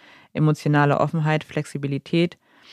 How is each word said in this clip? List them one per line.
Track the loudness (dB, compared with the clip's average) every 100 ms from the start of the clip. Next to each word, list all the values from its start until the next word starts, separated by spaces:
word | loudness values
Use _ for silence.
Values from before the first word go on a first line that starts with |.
| -20 -20 _
emotionale | 0 2 2 2 4 4 2
Offenheit, | 0 -2 -2 -2
Flexibilität, | -4 -8 -8 -6 -6 -6 -4 0 0 -4 _ _ -20